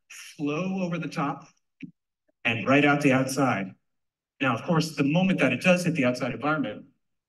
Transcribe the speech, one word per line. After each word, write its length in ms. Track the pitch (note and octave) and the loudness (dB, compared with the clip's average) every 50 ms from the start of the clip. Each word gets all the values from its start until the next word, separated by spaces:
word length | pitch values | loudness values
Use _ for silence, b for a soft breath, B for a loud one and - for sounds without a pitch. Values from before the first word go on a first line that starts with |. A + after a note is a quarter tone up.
| _ - - - - - - | _ -20 -20 -20 -20 -18 -10
flow 460 | - D3+ C#3+ D3 D#3+ F#3 F#3+ F#3+ F#3+ F#3 | -6 -4 -4 -4 -2 -4 -4 -4 -4 -4
over 160 | E3+ E3 E3 | -4 -4 -4
the 80 | D#3 | -6
top, 400 | C#3 - E3 C#3+ C#3+ D#3 - - - _ _ _ _ _ _ - - - _ _ _ _ _ _ _ _ _ - | -6 -4 -4 -4 -4 -4 -8 -12 -20 _ _ _ _ _ _ -20 -20 -20 _ _ _ _ _ _ _ _ _ -4
and 220 | A#2 A2+ A2+ F#2+ | -2 -2 -2 2
right 180 | - C3 C#3+ D3 | 2 4 4 6
out 160 | D3 C#3+ C#3+ | 4 4 4
the 120 | C#3+ C#3 B2+ | 4 4 4
outside. 600 | C3 C3 - - D3 C#3 B2+ A2 G2 F#2+ F#2+ - _ _ _ _ _ _ _ _ _ _ _ _ - | 2 2 0 0 0 0 0 0 -2 -4 -8 -12 _ _ _ _ _ _ _ _ _ _ _ _ -4
Now, 160 | C#3+ C3 B2+ | -2 -2 -2
of 80 | - - | -2 -2
course, 320 | E3+ F3 D#3 D#3+ - - | 0 0 0 0 0 -2
the 80 | - C#3+ | -2 0
moment 340 | C3+ D3+ F3 F#3+ F#3+ F3 - | 2 2 2 2 2 2 2
that 140 | D3 C3 B2 | 2 0 0
it 100 | A#2+ - | 2 4
does 220 | F3+ F3+ F3+ - | 4 4 4 2
hit 100 | - - | 0 0
the 100 | - B2+ | 2 2
outside 300 | B2 B2 - C3+ B2 A2+ | 0 0 0 -4 -6 -6
environment, 520 | A2 B2+ D3 D#3 D3+ C3 G#2+ G#2 - - - _ _ _ _ _ _ _ | -4 -2 -2 -2 -2 -2 -4 -6 -10 -14 -20 _ _ _ _ _ _ _